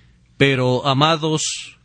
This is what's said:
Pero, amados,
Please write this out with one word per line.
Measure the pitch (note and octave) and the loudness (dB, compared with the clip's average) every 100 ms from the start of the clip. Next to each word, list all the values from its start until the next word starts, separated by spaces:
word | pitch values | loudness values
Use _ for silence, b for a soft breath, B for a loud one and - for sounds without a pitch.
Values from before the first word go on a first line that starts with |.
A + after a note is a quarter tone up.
| b b _ _ | b b _ _
Pero, | C#3 C3 B2+ B2+ C#3+ | 0 2 0 0 0
amados, | C3+ D#3 D#3+ D#3 D#3 - - - - | 2 2 2 -2 -2 -4 -8 -14 -20